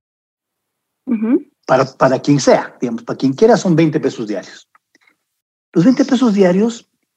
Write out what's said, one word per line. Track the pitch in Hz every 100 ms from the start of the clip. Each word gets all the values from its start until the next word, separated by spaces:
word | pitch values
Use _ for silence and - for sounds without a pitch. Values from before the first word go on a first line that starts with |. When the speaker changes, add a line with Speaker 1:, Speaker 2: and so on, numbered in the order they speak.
| _ _ _ _ _ _ _ _ _ _ -
Speaker 1:
Ujú. | 226 220 285 - _ -
Speaker 2:
Para, | 131
para | 131 - 139 127
quien | - 143
sea, | 254 196 - -
digamos, | 123 117
para | - -
quien | 135
quiera | 131 220 214
son | 196
veinte | 156 165 147
pesos | 131 - 107
diarios. | 98 - - _ _ _ _ _ _ _ _ _ _ _
Los | -
veinte | 190 247
pesos | - 240 247
diarios | 202 185 185 233 233 _ _ _